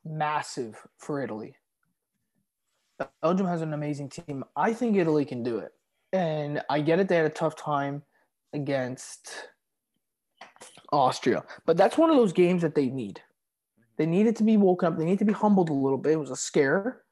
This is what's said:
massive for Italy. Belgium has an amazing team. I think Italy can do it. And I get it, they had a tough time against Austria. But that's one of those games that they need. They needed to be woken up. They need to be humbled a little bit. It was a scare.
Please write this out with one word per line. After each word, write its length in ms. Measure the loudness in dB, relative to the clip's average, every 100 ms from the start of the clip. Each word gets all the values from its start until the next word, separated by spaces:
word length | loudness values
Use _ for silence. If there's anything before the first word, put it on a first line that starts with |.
massive 800 | -10 -6 -4 -4 -6 -10 -10 -12 -20 _
for 240 | -8 -6
Italy. 340 | -6 -8 -12 _ _ _ _ _ _ _ _ _ _ _ _ _ _ -10 -10 _
Belgium 260 | 0 0 0
has 140 | -2
an 120 | -4
amazing 360 | -6 -6 -6 -10
team. 340 | -12 -10 -10 -8
I 180 | -2 -2
think 220 | 0 0
Italy 300 | 2 2 2
can 180 | 0 -4
do 140 | -4 -4
it. 120 | -8 _ _ _ _
And 480 | -2 -2 -2 -4 -6 -2
I 100 | -2
get 180 | 2 2
it, 80 | 2
they 100 | 2
had 80 |
a 40 | 0
tough 260 | 0 -4
time 480 | -4 -4 -4 -4 -8 _ _ _ _ _
against 960 | -8 -4 -4 -4 -8 -16 -18 -18 -16 -18 _ _ _ _ _ _ _ _ _ -20 _ -20 -20 -4
Austria. 520 | 2 2 2 0 0 -4 -6
But 120 | 0 4
that's 200 | 4 4
one 120 | 6
of 60 |
those 160 | 6 4
games 280 | 4 4 4
that 140 | 2
they 120 | 0 0
need. 320 | -4 -10 -12 _ _ _ _ _ _ _ -4
They 80 |
needed 300 | 0 2 2 2
to 60 |
be 140 | 4 6
woken 300 | 4 4 0
up. 100 | 0
They 80 |
need 140 | -2 0
to 60 |
be 80 | 0
humbled 360 | 2 4 4 4
a 40 |
little 240 | 0 0 0
bit. 160 | 0
It 60 | 0
was 120 | -2
a 40 |
scare. 680 | -8 -2 2 2 2 -2 -10 _